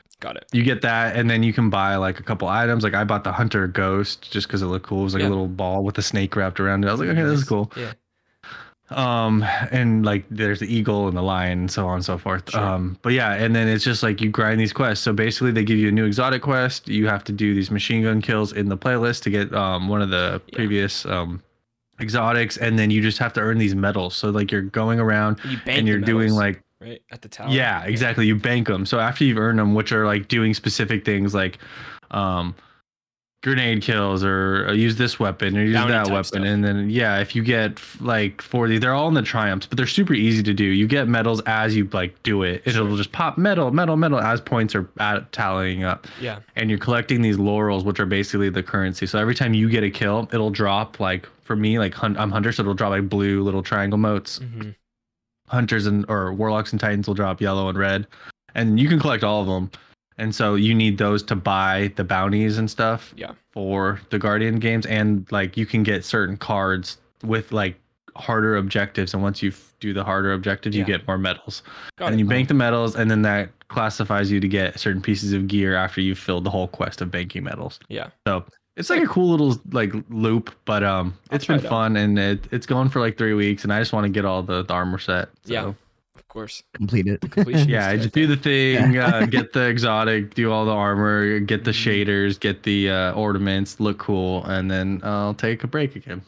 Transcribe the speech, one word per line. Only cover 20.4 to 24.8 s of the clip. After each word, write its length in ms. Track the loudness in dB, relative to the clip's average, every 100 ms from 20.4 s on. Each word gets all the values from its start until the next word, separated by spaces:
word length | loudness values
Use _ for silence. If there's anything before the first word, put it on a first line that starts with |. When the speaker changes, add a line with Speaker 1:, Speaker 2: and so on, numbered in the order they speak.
| -8
Speaker 1:
Yeah. 60 | -4
Speaker 2:
previous, 480 | 0 0 -2 -4 -4
um, 360 | -4 -4 -8 _ _ _ _ _ -10
exotics, 560 | -4 0 2 2 0 -2
and 200 | 0 2
then 120 | 4
you 100 | 4
just 180 | 2 0
have 140 | -2
to 80 | -2
earn 160 | 0 2
these 160 | 2
medals. 400 | 2 0 0 -4
So, 140 | -4 -2
like, 220 | -2 0
you're 100 | -2
going 380 | -2 -2